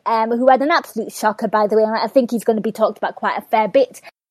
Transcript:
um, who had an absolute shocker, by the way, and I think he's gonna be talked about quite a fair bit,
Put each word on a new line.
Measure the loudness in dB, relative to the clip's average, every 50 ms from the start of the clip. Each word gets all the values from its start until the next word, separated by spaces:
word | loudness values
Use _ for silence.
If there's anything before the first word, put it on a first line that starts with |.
| -4
um, | -4 -2 -2 -2 -2
who | -2 2 4 4
had | 4 4
an | 2 0
absolute | 0 -2 -2 -4 -8 -8 -8 -8
shocker, | -8 -4 -2 -2 -2 -2 -6 -2
by | 0 0 0
the | 2 2
way, | 2 2
and | 0 -2
I | -4 -4 0
think | 0 0 0 0
he's | -4 -4 -2
gonna | -2 -2 0
be | -2 -4
talked | -2 0 -2 -2 -2 -4
about | -8 -8 -6
quite | -4 -6 -4 -4 -4
a |
fair | -4 -2 0 0 0 2
bit, | 2 2 2 2 -4 -20 -20 -20 _ _ _ _